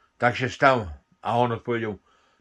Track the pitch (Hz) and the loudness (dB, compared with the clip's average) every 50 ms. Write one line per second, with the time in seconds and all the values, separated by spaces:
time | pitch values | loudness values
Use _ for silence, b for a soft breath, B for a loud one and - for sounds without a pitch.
0 | _ _ _ - 123 123 113 - 131 117 - - 143 135 131 117 101 82 71 - | _ _ _ -2 0 0 0 0 -4 -6 0 4 4 4 4 4 0 -6 -10 -16
1 | _ _ _ _ - 95 113 120 123 120 117 104 - 123 117 117 113 107 98 - | _ _ _ _ -4 -2 0 2 2 0 -2 -4 -4 -4 -4 -4 -4 -6 -8 -10
2 | _ _ _ _ _ _ _ _ | _ _ _ _ _ _ _ _